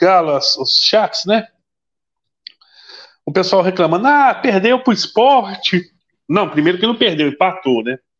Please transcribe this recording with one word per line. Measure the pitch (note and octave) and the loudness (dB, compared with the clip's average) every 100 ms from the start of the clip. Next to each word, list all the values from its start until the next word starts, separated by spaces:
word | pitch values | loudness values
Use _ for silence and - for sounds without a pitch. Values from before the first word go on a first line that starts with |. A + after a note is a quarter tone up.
Galo, | F3 F#3 D#3 | 2 4 2
as, | C#3 - - | -2 -2 -4
os | - - | -2 0
chats, | - G#3+ G3+ - F#3 | 2 0 0 -4 -2
né? | G#3+ - _ _ _ _ _ _ _ _ _ - _ _ _ - - - _ | -2 -4 _ _ _ _ _ _ _ _ _ -20 _ _ _ -20 -20 -20 _
O | - | -6
pessoal | D3 F3+ G3 | -4 0 0
reclamando, | F3+ F#3 D#3+ F3 C4 | 0 0 0 0 2
"Ah, | D4 C4+ | 2 2
perdeu | - C4 F#3+ A3 B3+ | 0 0 0 2 0
pro | C4 | 0
Sport." | G#3 - G#3+ C4 C4+ G3 F#3+ - F3+ - _ _ _ - | -2 -2 2 4 2 0 -8 -4 -4 -6 _ _ _ -4
Não, | F#3 F3 | -2 -2
primeiro | D3+ D#3 F3+ | 0 0 0
que | A3 | -2
não | |
perdeu, | A3+ A3 D#3 D3 | 0 -2 0 -2
empatou, | - F#3 - C3+ A#2 | 0 -2 -2 -2 -2
né? | A#2 A#2+ _ | -2 -8 _